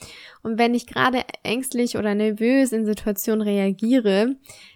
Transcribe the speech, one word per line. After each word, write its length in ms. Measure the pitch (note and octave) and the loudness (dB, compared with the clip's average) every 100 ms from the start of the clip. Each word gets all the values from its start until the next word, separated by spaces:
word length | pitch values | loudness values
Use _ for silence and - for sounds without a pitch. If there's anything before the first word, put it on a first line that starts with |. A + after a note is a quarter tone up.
| - - - - | -20 -20 -20 -12
Und 160 | A3+ A3+ | -6 0
wenn 160 | A#3 A#3+ | 0 0
ich 100 | - | -4
gerade 380 | B3+ C4 B3 - - | -2 0 0 -4 -8
ängstlich 540 | - A#3+ C4 A#3+ A#3+ G#3+ | -6 -6 -4 -2 -2 -2
oder 160 | G#3 | -2
nervös 580 | G3+ A3 G#3+ A3+ C4+ C4 | 0 0 0 2 4 2
in 140 | A3+ G#3+ | 0 -2
Situationen 560 | G#3+ G#3+ G3+ - A3 | -2 -4 -4 -2 -2
reagiere, 920 | G#3+ G3+ G3 F#3+ A3+ C4 G#3+ F#3+ A#3+ C#4 - - - | 0 0 0 0 2 2 4 2 2 -2 -10 -20 -20